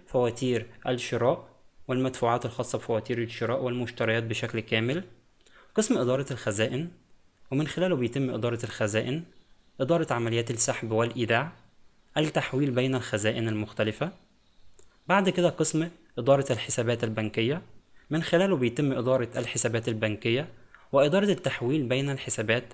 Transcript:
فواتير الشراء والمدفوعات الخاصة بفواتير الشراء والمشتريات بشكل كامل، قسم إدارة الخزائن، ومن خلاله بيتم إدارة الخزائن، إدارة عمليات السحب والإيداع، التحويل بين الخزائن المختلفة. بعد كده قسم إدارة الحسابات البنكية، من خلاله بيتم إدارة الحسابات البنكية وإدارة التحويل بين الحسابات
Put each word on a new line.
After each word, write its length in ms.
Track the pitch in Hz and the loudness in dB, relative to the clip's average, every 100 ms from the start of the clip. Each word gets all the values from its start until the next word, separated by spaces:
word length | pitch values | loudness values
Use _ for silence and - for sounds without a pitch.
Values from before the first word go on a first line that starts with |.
| - | -2
فواتير 600 | 131 120 117 127 120 113 - 131 | 2 2 0 0 0 -2 -10 -4
الشراء 600 | 123 - 120 123 160 - - - - - | -4 -2 2 2 2 -4 -20 -20 -20 -4
والمدفوعات 580 | 127 131 131 117 120 120 | -2 -2 0 0 2 -2
الخاصة 320 | - 117 113 | -6 -4 -4
بفواتير 440 | - 110 110 117 | -2 -4 -2 -4
الشراء 400 | 113 - 113 131 | -4 -4 -4 -2
والمشتريات 600 | 127 123 120 - 113 113 | -2 -4 -6 -2 0 0
بشكل 380 | 113 110 117 113 | 0 -4 -4 -6
كامل، 440 | - 113 117 160 - - _ _ _ - - | 0 0 0 -2 -6 -20 _ _ _ -20 -6
قسم 240 | - 214 220 | 0 2 2
إدارة 280 | 123 135 135 | 2 0 -2
الخزائن، 580 | 123 110 104 110 127 170 - _ - _ _ - | -4 -4 0 0 0 -6 -10 _ -20 _ _ -6
ومن 160 | 135 151 | -2 -2
خلاله 300 | - 185 151 | 0 0 0
بيتم 340 | 117 139 131 | 0 -2 -2
إدارة 340 | 117 117 117 | -2 -2 -2
الخزائن، 580 | 104 - 110 110 127 156 170 - - - _ - | -6 -2 0 0 0 -4 -6 -18 -20 -20 _ -6
إدارة 320 | 131 170 160 | 2 2 2
عمليات 380 | 120 113 117 117 | 0 0 0 -2
السحب 400 | 117 - - 113 | -2 0 -2 0
والإيداع، 640 | 110 120 123 113 117 156 - - _ - _ _ 151 | 0 0 0 0 0 0 -10 -20 _ -20 _ _ -2
التحويل 540 | 156 151 - 131 143 | 0 0 -2 0 0
بين 240 | 123 127 | 2 0
الخزائن 540 | 127 - 107 107 113 113 | 0 -2 0 0 0 -2
المختلفة. 640 | 107 104 - 107 - 165 - _ _ _ _ - - - _ - | -2 -4 -2 -2 0 -6 -6 _ _ _ _ -20 -20 -20 _ 2
بعد 220 | 190 190 | 4 4
كده 200 | 180 170 | 4 2
قسم 400 | 139 156 156 165 - - - | 4 0 2 -2 -8 -14 -4
إدارة 340 | 123 139 135 | 4 4 4
الحسابات 520 | 113 - - 113 117 | -2 -2 -2 0 0
البنكية، 580 | 113 110 107 113 117 165 - - _ - - | 0 -2 -2 0 0 -2 -6 -20 _ -20 -4
من 120 | 156 | -4
خلاله 340 | 160 175 196 160 | 2 4 4 4
بيتم 360 | 123 120 143 | 2 2 0
إدارة 360 | 127 120 131 117 - | 2 2 2 0 -4
الحسابات 520 | 117 - 120 113 117 | -4 -2 0 0 -2
البنكية 600 | 110 107 104 117 120 170 - - - - | -2 -2 -2 0 0 -2 -12 -20 -20 0
وإدارة 380 | 135 143 185 202 | 4 6 4 4
التحويل 520 | 175 135 - 120 156 | 2 0 -2 0 0
بين 280 | 120 127 143 | 0 0 0
الحسابات 540 | 135 - - 110 117 - | -2 -4 -4 0 0 0